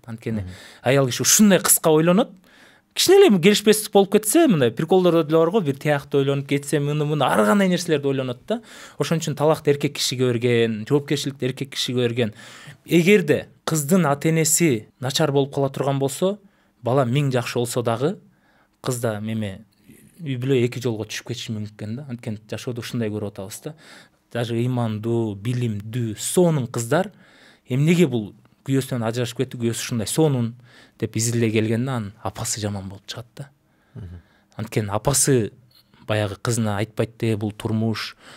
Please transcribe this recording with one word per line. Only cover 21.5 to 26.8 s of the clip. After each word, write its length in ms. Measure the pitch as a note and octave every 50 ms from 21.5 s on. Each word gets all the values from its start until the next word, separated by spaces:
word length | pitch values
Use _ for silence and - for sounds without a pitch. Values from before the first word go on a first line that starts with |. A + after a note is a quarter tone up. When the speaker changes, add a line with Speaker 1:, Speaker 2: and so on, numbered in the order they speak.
| A2+
Speaker 1:
мүмкүн 160 | G#2+ G#2+ G#2 G#2+ -
экен 160 | G#2+ G#2 A2
да. 100 | C3 D3+ C#3
Анткени 300 | A#2+ A#2 - A#2+ G#2+ G#2 - -
жашоодо 320 | - G#2 - - A#2+ A#2+ A2+
ушундай 260 | - - B2 A#2 G#2+
көрүп 220 | G#2 G#2+ G2+ G2+
атабыз 300 | G2 - F#2+ G2 - - -
да. 100 | D3+ D#3 - - - - - - _ _ _ _ _ -
Даже 240 | A#2 A#2+ A2 A#2+ A#2
ыймандуу, 800 | A#2+ B2+ B2+ B2 A#2 A2+ A2 G#2+ G#2+ A#2 A#2 A#2 A#2 A2 G2+
билимдүү, 800 | G2 G2 A#2+ B2+ B2 A#2+ A#2 G#2+ G#2 G2+ A2 A2+ B2+ A#2 A2+ G#2 -
сонун 480 | - - - - F3+ E3+ D#3 C#3+ A#2+
кыздар 460 | A#2+ - B2